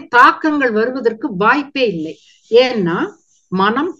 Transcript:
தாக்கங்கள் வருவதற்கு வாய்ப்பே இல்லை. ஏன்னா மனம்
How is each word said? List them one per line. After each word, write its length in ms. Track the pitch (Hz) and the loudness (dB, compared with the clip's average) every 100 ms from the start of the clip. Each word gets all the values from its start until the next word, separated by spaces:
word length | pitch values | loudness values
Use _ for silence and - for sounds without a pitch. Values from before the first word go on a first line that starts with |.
| - | 2
தாக்கங்கள் 640 | 480 330 - 311 294 247 | 4 4 2 -2 0 0
வருவதற்கு 560 | 214 240 262 233 220 302 180 | 0 -2 -2 -4 -4 -6 -2
வாய்ப்பே 500 | 214 285 277 277 233 | 0 0 -2 -2 -2
இல்லை. 260 | 170 156 - _ _ - | -2 -8 -12 _ _ 2
ஏன்னா 460 | 233 254 233 170 190 392 - _ _ _ | 2 4 0 -2 -2 -6 -10 _ _ _
மனம் 380 | 185 202 247 349 | -2 0 0 -4